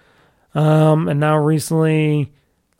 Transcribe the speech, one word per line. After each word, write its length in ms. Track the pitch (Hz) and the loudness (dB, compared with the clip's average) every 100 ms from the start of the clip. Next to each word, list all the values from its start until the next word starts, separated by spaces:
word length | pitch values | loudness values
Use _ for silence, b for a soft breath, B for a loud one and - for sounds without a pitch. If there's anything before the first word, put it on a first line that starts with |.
| b b b b b | b b b b b
Um, 540 | 147 156 156 156 156 170 | -2 0 2 2 2 0
and 140 | 147 | -2
now 180 | 151 156 | 0 0
recently, 920 | 151 156 - 160 160 156 151 151 139 _ _ _ _ | 0 -2 -2 -2 0 0 0 -2 -4 _ _ _ _